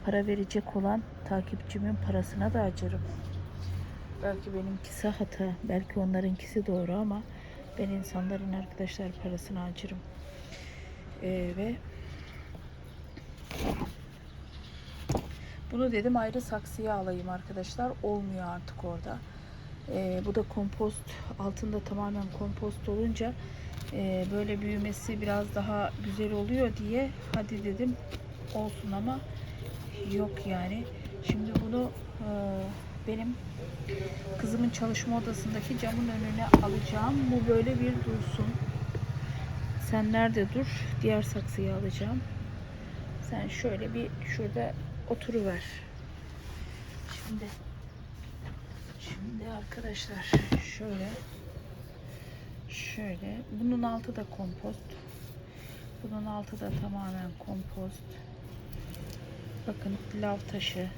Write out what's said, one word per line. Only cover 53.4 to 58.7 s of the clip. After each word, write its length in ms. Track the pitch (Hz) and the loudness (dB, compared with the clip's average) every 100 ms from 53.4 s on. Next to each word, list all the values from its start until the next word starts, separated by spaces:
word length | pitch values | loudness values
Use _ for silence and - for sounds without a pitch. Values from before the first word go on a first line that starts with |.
| - 214 | -4 2
Bunun 220 | 240 247 | 4 6
altı 340 | 233 226 226 220 | 4 2 -2 -4
da 80 | 208 - | -4 -4
kompost. 420 | 185 175 208 208 - - - - - - - - - - - - | -4 -4 -6 -6 -8 -10 -10 -10 -10 -10 -12 -12 -10 -10 -10 -8
Bunun 240 | 214 214 214 | -6 -4 -2
altı 340 | 208 202 208 | -2 -4 -4
da 100 | 202 - | -2 0
tamamen 500 | 202 196 190 185 180 170 | 0 -2 -2 -4 -4 -6
kompost. 640 | - 196 185 - 190 - - - - - - - - | -6 -4 -4 -4 -6 -6 -10 -10 -12 -12 -10 -10 -8